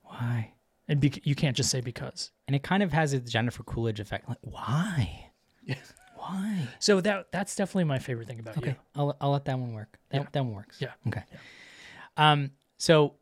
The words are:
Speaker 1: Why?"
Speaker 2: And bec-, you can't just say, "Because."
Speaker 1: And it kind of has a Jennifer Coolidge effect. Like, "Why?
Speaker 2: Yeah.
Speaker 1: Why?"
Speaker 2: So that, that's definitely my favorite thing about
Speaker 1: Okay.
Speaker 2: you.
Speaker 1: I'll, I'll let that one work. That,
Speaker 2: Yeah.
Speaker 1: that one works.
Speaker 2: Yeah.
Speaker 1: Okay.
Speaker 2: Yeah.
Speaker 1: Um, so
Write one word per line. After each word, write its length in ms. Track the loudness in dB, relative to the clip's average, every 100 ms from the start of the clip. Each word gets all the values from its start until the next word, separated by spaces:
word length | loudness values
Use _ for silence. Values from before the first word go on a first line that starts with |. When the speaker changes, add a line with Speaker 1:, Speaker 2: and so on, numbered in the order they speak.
Speaker 1:
Why?" 500 | -16 -6 -2 -2 -4 _ _ _ -2
Speaker 2:
And 120 | 4
bec-, 240 | 4 2
you 120 | -2 2
can't 200 | 2 2
just 140 | 0
say, 100 | 0
"Because." 520 | -4 -8 -10 -10 -12 _ -2
Speaker 1:
And 80 | 0
it 80 |
kind 180 | 2 2
of 100 | 4
has 200 | 4 2
a 80 | 0
Jennifer 420 | 0 0 0 -2
Coolidge 380 | -6 -2 -2 -2
effect. 280 | -4 -6 -6
Like, 100 | -10
"Why? 920 | -10 -8 -2 0 0 0 -2 -4 -16 _ _ _
Speaker 2:
Yeah. 120 | -10 -10 -10 -20 -20 -12
Speaker 1:
Why?" 500 | -8 -4 -2 -2 -4 -2
Speaker 2:
So 200 | 2 4
that, 280 | 4 -2 -4
that's 240 | -6 -4
definitely 300 | -2 -2 2
my 160 | 2 0
favorite 260 | -2 -6 -6
thing 140 | -12
about 180 | -8 -4
Speaker 1:
Okay. 120 | -4
Speaker 2:
you. 60 | -6 _ -2
Speaker 1:
I'll, 200 | -2 0
I'll 100 | 0
let 140 | 0
that 120 | 0 -4
one 140 | -4
work. 280 | -8 -12 -20 -6
That, 120 | -4
Speaker 2:
Yeah. 40 | -2
Speaker 1:
that 120 | -2
one 100 | -2
works. 240 | -4 -10 -10
Speaker 2:
Yeah. 100 | -10 -6 -4
Speaker 1:
Okay. 160 | -4 -8
Speaker 2:
Yeah. 1000 | -18 -20 -20 -20 -20 -20 -20 -8 4 6
Speaker 1:
Um, 180 | 6 0 -8 _ -4
so 360 | 6 6 6 0